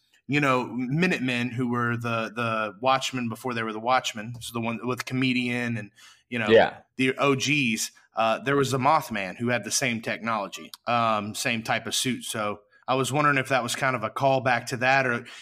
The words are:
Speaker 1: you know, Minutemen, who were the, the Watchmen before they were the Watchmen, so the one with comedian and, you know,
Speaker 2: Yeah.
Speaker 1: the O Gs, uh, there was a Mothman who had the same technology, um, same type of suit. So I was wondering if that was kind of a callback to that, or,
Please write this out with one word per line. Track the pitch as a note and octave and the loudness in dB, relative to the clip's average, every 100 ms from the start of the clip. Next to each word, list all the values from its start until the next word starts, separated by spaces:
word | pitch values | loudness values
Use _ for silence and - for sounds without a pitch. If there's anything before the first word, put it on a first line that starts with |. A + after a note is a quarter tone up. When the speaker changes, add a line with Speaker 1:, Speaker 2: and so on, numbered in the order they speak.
| _ _ - | _ _ -2
Speaker 1:
you | D3 | 2
know, | C#3+ B2+ A#2 | 4 2 2
Minutemen, | A#2+ B2 D3+ F3+ C#3+ B2+ A#2+ B2 | -4 -2 2 2 2 0 0 -2
who | A#2+ B2 | -2 -2
were | A#2+ A#2 A#2+ | 0 0 0
the, | A#2+ A2+ A2 | -2 -2 -4
the | A2 A#2 A2 G#2+ F#2+ | -4 -2 -2 -2 -2
Watchmen | C3 C3 - B2+ A#2 | 2 2 0 -4 -4
before | A2+ B2+ | -6 -6
they | A#2 | -4
were | A2+ | -4
the | G#2+ | -4
Watchmen, | A2+ B2+ - G#2+ A2 A#2 | 2 2 0 -6 -10 -10
so | - | -8
the | A#2 | -4
one | A2+ A#2 A#2+ | -4 -4 -4
with | A#2 | -6
comedian | - B2+ C3 B2 B2 B2 A#2+ A2+ | -4 0 0 0 0 -2 -4 -6
and, | G2+ _ - - - | -8 _ -20 -20 -8
you | B2 | -4
know, | G#2+ | 6
Speaker 2:
Yeah. | A2 F2+ - - - | 6 6 2 -10 0
Speaker 1:
the | C3 - | 0 2
O | C#3 C3 | 2 2
Gs, | B2 D3 B2 A2 - _ _ - | 2 2 2 0 -4 _ _ 0
uh, | A2+ G#2 | 2 2
there | A2+ C#3+ | 2 2
was | C3 | 2
a | C3 | 2
Mothman | C3 D#3 - A2 F#2+ F2 | 4 2 2 -6 -6 -4
who | A#2+ | -2
had | A#2+ | -2
the | G#2+ | 0
same | - C3 A2+ | -2 0 -2
technology, | A#2+ G#2+ A2+ A2 G2 - D#2+ - - | -4 -6 -2 -2 -4 -10 -16 -12 -2
um, | A#2+ A2+ G#2+ G#2 | 2 2 2 -2
same | G#2 C3 A2+ | -4 -2 -2
type | A2+ A#2 G#2 | -2 -2 -2
of | |
suit. | - B2+ A#2+ | -2 -2 -4
So | - A2+ G#2 G2+ _ _ - | -6 -4 -4 -6 _ _ -2
I | C3 | 0
was | B2+ | 0
wondering | C#3+ D3 C#3 | 2 2 2
if | B2+ | 2
that | C3 | 0
was | A#2 - | 0 -2
kind | C3+ B2+ | 0 0
of | |
a | G#2+ | -4
callback | - C#3 C3+ B2+ A#2 A#2 | 0 2 2 2 0 -2
to | A#2 | -2
that, | B2+ C3+ B2+ | 2 4 4
or, | A#2 - - | 0 -4 -16